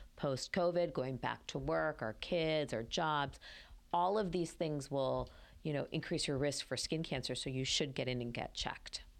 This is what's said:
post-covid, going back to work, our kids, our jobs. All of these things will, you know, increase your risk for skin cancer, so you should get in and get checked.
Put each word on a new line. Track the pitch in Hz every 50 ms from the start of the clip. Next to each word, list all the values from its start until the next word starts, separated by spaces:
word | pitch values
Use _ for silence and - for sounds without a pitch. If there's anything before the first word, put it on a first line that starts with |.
| - - - -
post-covid, | - 147 135 127 - - - 190 175 175 175 175 175 165 -
going | - 127 131 135
back | 120 - 117 117 - -
to | - - 143
work, | 131 139 160 165 160 156 151 - -
our | 110 107 -
kids, | - - - 175 160 160 156 156 147 127 -
our | 110 117
jobs. | 123 - - 165 156 151 147 143 135 - - - - - - - - - - - - -
All | 175 175 185 202 220
of | 214 180 165
these | 180 170 165
things | - - 175 160 151 147 131 -
will, | 143 139 135 131 131 127 123 - - - - - - - -
you | 160 147
know, | 139 131 - -
increase | 160 - - 175 156 - -
your | 147
risk | 135 139 147 139 - -
for | - 135
skin | 120 - - - 160 165
cancer, | - - 131 120 - 127
so | - - 139
you | 131 131 131
should | 131 - - 160 139 131
get | - 127 127
in | 127 123
and | 120 120 120
get | 131 - - -
checked. | - - - - - - - - - - - - -